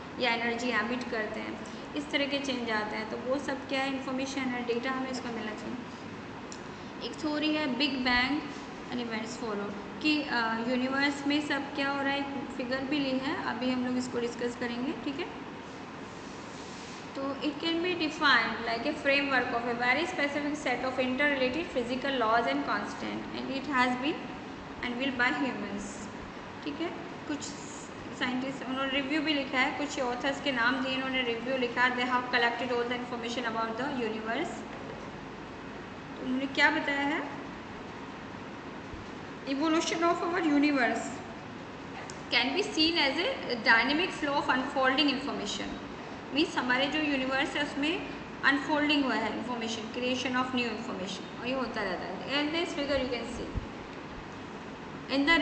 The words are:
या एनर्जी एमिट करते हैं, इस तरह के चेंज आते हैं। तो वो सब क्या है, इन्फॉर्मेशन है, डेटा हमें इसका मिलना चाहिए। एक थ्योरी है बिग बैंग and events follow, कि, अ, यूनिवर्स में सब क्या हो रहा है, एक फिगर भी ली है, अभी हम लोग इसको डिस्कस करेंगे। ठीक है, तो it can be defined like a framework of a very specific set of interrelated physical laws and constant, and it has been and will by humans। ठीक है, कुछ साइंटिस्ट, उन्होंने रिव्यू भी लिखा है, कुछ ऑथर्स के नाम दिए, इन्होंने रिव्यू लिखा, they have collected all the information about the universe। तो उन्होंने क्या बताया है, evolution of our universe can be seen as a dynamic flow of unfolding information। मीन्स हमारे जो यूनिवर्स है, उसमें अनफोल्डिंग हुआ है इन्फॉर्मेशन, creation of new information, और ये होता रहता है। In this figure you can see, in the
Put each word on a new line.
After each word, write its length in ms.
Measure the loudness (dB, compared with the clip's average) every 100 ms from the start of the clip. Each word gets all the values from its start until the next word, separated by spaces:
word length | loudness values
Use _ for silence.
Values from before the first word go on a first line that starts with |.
| -10 0
या 140 | 2
एनर्जी 360 | 4 2 0 2
एमिट 340 | 2 2 -2
करते 360 | -2 -2 -2 -4
हैं, 200 | -6 -6 -8 -10 -6 -6
इस 160 | 0
तरह 140 | 2 2
के 140 | 2
चेंज 320 | 0 -2 0
आते 240 | 0 0 -4
हैं। 140 | -4
तो 80 | -4
वो 220 | 0 0
सब 280 | 0 -4 -2
क्या 140 | 0
है, 80 | 0
इन्फॉर्मेशन 520 | -2 -2 -2 -2 0
है, 240 | 0 0 0
डेटा 260 | 0 0
हमें 200 | -2 -2
इसका 200 | -4 -4
मिलना 200 | -4 -4
चाहिए। 240 | -6 -6 -6 -8 -10 -10 -10 -10 -10 -10 -10 -10 -10 -10 -8 -6
एक 160 | -4
थ्योरी 340 | -2 2 2 2
है 220 | 2 2
बिग 280 | 2 2 4
बैंग 360 | 4 4 2 -2 -8 -10 -10 -6
and 100 | -4
events 420 | -2 -4 -4 -6
follow, 580 | -4 -2 -4 -6 -8 -2
कि, 200 | 2 2
अ, 340 | 2 0 2 0 2
यूनिवर्स 580 | 2 2 4 2 2 2
में 140 | 2
सब 340 | 2 0 0 0
क्या 140 | 0
हो 120 | 2
रहा 100 | 2
है, 80 | 0
एक 380 | -2 -4 -6 -4
फिगर 200 | -2 0
भी 220 | 0 2
ली 180 | 2 2
है, 260 | 0 -2
अभी 280 | -2 0 2
हम 140 | 2 2
लोग 120 | 0
इसको 220 | 0 0
डिस्कस 380 | -2 -2 -4 -2
करेंगे। 320 | -4 -2 -2
ठीक 280 | -2 -4 -4
है, 240 | -6 -6 -10 -10 -10 -10 -10 -10 -10 -10 -10 -10 -10 -10 -10 -10 -10 -10 -8 -4
तो 20 |
it 320 | -4 0 -2
can 220 | 0 0 2
be 200 | 2 2
defined 640 | 0 4 6 6 4 -2 -2
like 160 | 0 0
a 80 |
framework 600 | 0 4 4 4 2 2 0
of 120 | 0
a 120 | 0
very 240 | 2 4 2
specific 480 | 2 0 2 0 0 0
set 200 | 0 0
of 140 | 0
interrelated 640 | 0 4 4 4 2 2 0 -2
physical 440 | 0 0 0 2
laws 280 | 4 6 4
and 160 | 2 2
constant, 520 | 0 -2 -4 -4 -4 -6 -6
and 160 | -4
it 180 | -4 0 4
has 140 | 4
been 280 | 4 0 -2 -6 -8 -10 -10 -10 -6 -4
and 120 | 0
will 200 | 0 2
by 200 | 2 2
humans। 480 | 0 0 -4 -4 -6 -6 -8 -10 -10 -10 -12 -8 -6
ठीक 160 | -4
है, 60 | -4 -4 -8 -10 -6
कुछ 120 | -6 -6 -8 -10 -10 -10 -10 -10 -4
साइंटिस्ट, 500 | -2 0 -2 -4 -4
उन्होंने 220 | -2 2
रिव्यू 300 | 2 2 2
भी 120 | 2
लिखा 260 | 2 2 2
है, 180 | 2 2
कुछ 220 | -2 0
ऑथर्स 420 | 0 2 0 0
के 100 | 0
नाम 240 | 4 4 4
दिए, 180 | 0
इन्होंने 280 | 0 0 2
रिव्यू 360 | 2 0 0 0
लिखा, 380 | 2 4 4 4
they 100 | 2
have 180 | 2
collected 440 | 2 4 4 2 0
all 160 | 0
the 140 | 0 -2
information 480 | -4 -4 -2 -2 0
about 260 | 0 -2
the 160 | -2 -2 0
universe। 580 | 0 -2 -2 -2 -2 -4 -8 -8 -8 -8 -8 -10 -10 -10 -10 -10 -10 -10 -10 -10 -10 -6
तो 80 | 0
उन्होंने 200 | 0 0
क्या 260 | 4 6
बताया 360 | 6 2 2 2
है, 160 | 0 -2 -6 -10 -10 -10 -10 -10 -10 -10 -10 -10 -10 -10 -10 -10 -10 -10 -10 -10 -10 -10 -10 -4
evolution 520 | 2 4 4 4 4
of 160 | 4 4
our 260 | 2 2
universe 680 | 6 6 6 6 4 2 -2 -6 -8 -10 -10 -10 -10 -10 -10 -10 -10 -10 0
can 220 | 2 4 2
be 200 | 0 4
seen 220 | 4 6
as 180 | 4 4
a 500 | 0 -2 -2 0 6
dynamic 420 | 6 6 4 2
flow 340 | 0 2 2
of 120 | 4 2
unfolding 560 | 2 4 4 6 4 4
information। 520 | -2 -4 -4 -4 -4 -6 -8 -10 -10 -10 -2
मीन्स 240 | 2 2 2
हमारे 280 | 2 4 4
जो 140 | 2
यूनिवर्स 560 | 2 2 2 2 2 0
है, 80 |
उसमें 440 | -2 0 0 0 -4 -8 -10 0 4
अनफोल्डिंग 600 | 4 4 2 4 4 4
हुआ 80 |
है 240 | 2 0 -2
इन्फॉर्मेशन, 440 | -4 -4 -2 -4
creation 500 | -4 -2 0 0 0
of 160 | 0 2
new 200 | 0 0
information, 720 | -2 -6 -4 -4 -6 -8 -6
और 60 | -2
ये 60 |
होता 300 | 0 0 -2
रहता 220 | -2 -2 -4
है। 400 | -6 -2 0 2
In 100 | 0
this 140 | 0
figure 300 | 0 0 2
you 120 | 0
can 140 | -2 -4
see, 220 | -6 -4 -4 -4 -10 -10 -10 -10 -10 -10 -10 -10 -10 -10 -10 -10 -10 0 2
in 100 | 6
the 100 | 6